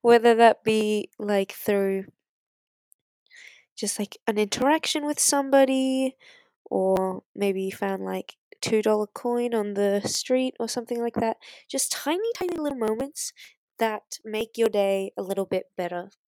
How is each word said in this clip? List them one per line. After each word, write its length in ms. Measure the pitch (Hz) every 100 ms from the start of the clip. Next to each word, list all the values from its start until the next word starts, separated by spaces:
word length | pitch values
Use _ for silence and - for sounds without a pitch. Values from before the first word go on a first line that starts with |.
whether 320 | 240 233 233 226
that 280 | 233 -
be, 460 | 220 220 214 214 - -
like, 320 | 208 202 196
through 540 | - - 202 196 196 196 _ _ _ _ _ _ _ _ _ _ _ _ - - - _ -
just, 240 | 202 -
like, 180 | 202 - -
an 100 | 208
interaction 680 | 208 - 285 311 - 311 294
with 140 | 294
somebody, 960 | - 285 269 269 269 262 262 262 262 - - - _ _ -
or 580 | 196 190 190 190 185 _ -
maybe 280 | 202 190
you 80 | 190
found, 340 | - 196 190 190
like, 320 | 185 - _ _ -
two 180 | - 220
dollar 260 | 214 214 208
coin 460 | - 240 240 240
on 200 | 226 208
the 280 | 202 202 202 -
street 500 | - - 254 254 -
or 100 | 226
something 320 | - 233 240
like 140 | 233 220
that. 220 | 226 - - - _
Just 240 | - -
tiny, 400 | - 269 349 453 480
tiny 220 | 370 330
little 200 | 294 269
moments 560 | 220 220 277 - - - - _ _ -
that 420 | 226 214 _ -
make 340 | 220 214 226 -
your 120 | 226
day 420 | 208 196 196 196 -
a 40 |
little 240 | 190 190 190
bit 200 | 185 - -
better 340 | 180 175 196 _